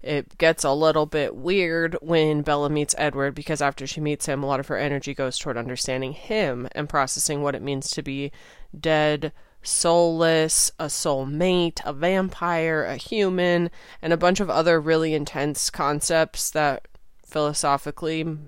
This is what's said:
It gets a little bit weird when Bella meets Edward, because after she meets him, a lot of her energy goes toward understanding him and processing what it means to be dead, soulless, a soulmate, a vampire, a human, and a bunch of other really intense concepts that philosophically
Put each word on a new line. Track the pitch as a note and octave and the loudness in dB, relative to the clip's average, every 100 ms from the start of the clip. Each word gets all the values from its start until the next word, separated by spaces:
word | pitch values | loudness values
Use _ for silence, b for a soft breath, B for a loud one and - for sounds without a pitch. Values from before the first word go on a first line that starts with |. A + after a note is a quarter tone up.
It | - D3 - - | -2 -4 -4 2
gets | E3 E3 | 2 4
a | D3 | 0
little | C#3+ D#3 D#3 D3+ | 4 4 4 0
bit | D#3 C3+ - | 0 -2 -4
weird | D3 G3 F3 E3 E3 E3+ | 0 0 2 0 -2 -4
when | D3+ E3 D#3 D3+ | 0 4 4 2
Bella | D3 D3 C#3+ | 0 0 2
meets | D3+ D3 - | 0 0 0
Edward, | D3+ C3+ C#3 | 0 0 -4
because | C#3 D3 D3+ | -4 -6 -2
after | C#3+ - C3+ | -2 -2 -8
she | - | -4
meets | D3+ D3 - | -4 -2 -2
him, | C#3 | -2
a | C#3 | 0
lot | C3+ | -2
of | C#3 | -2
her | A#2+ | -2
energy | C#3+ C#3+ C#3 | -2 -2 -4
goes | C3+ C3+ - | -4 -4 -4
toward | - A#2+ | -4 -6
understanding | B2 B2 - C3 C3 | -6 -6 -4 -4 -4
him | - - G#3+ E3+ B2 B2 | -10 -4 -2 0 -2 -6
and | - D3 | -8 -2
processing | D3+ C3 - - D3 | 0 0 -2 -2 0
what | C#3+ | -2
it | C3+ | -2
means | C3+ C#3 - | -4 -4 -4
to | - | -6
be | C#3 C3+ C#3 B B B B D3 | -6 -6 -8 B B B B -6
dead, | D#3+ D#3 D3+ D3+ D3+ b b b | 0 2 2 0 -4 b b b
soulless, | - - F3 F3 E3+ E3 E3 D#3+ D#3+ - - - | -4 0 4 6 4 4 4 4 2 2 0 -2
a | D#3 | -6
soulmate, | - E3+ C#3 C3+ D3 F#3 F3+ E3+ - | -2 0 0 -2 0 2 4 2 -2
a | - | -8
vampire, | C3+ E3+ F#3+ F#3+ - F3 E3+ D#3+ D#3 | 0 2 2 0 -2 -2 0 2 0
a | G2 C3+ | -2 -6
human, | - A3+ G3 F#3 F3 F3 E3+ B B B | -4 0 2 4 4 4 2 B B B
and | D#3+ | 0
a | E3 | 4
bunch | F3 F#3+ | 4 4
of | G3 | 2
other | A2 E3 E3 | 2 4 4
really | D3+ D#3+ D#3+ | 4 2 2
intense | D#3 C#3+ C#3+ D3 C#3 - | 0 -2 -2 -2 -2 -4
concepts | - C#3+ D3 - E3 D#3+ - - | 0 0 0 2 2 2 -2 -4
that | D#3 D3 C3+ - - - - | 0 0 0 -8 -20 -20 -20
philosophically | - D#3 D3 D3 D3 C#3 D3+ C#3+ D#3+ D#3+ D#3+ D#3 | -8 -2 0 0 0 0 -2 -6 -4 -4 -4 -6